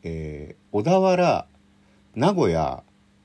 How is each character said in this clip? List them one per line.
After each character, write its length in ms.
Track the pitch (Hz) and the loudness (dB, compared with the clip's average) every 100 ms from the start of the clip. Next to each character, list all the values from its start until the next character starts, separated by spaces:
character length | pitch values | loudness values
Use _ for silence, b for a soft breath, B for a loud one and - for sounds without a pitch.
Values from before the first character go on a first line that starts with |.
え 540 | 85 80 78 73 76 - | -10 -10 -10 -12 -16 -20
ー、 180 | _ 104 | _ -4
小 60 | |
田 180 | 113 190 | 2 2
原、 460 | 190 180 175 101 - _ _ _ b b _ - | 4 2 2 0 -4 _ _ _ b b _ 0
名 180 | 151 | 0
古 160 | 196 113 | 2 0
屋、 320 | 80 71 65 _ _ _ _ | 0 -2 -6 _ _ _ _